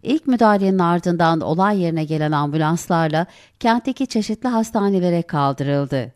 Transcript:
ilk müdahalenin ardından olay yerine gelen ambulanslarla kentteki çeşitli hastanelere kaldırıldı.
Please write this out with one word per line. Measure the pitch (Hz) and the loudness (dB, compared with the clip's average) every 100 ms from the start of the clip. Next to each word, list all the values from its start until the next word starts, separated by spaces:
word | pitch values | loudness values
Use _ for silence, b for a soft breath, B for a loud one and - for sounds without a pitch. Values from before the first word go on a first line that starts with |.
ilk | - 311 - | -2 -2 0
müdahalenin | 240 226 202 196 190 | 2 4 4 2 2
ardından | 170 175 180 175 165 165 | 2 0 0 2 2 2
olay | 120 160 196 202 | 0 0 0 0
yerine | 170 160 | 0 -2
gelen | 151 156 151 | -2 -2 0
ambulanslarla | 151 147 156 151 165 - 170 160 156 180 B B _ | 0 0 0 0 -2 0 0 2 0 -4 B B _
kentteki | 233 233 269 247 262 | 0 0 -2 -6 -4
çeşitli | 220 208 214 254 | -2 -4 -4 -2
hastanelere | 233 226 220 202 190 180 170 | -2 -2 0 0 2 2 0
kaldırıldı. | 165 151 139 131 139 143 139 139 123 | -2 -2 -2 -2 -2 -2 -2 -4 -6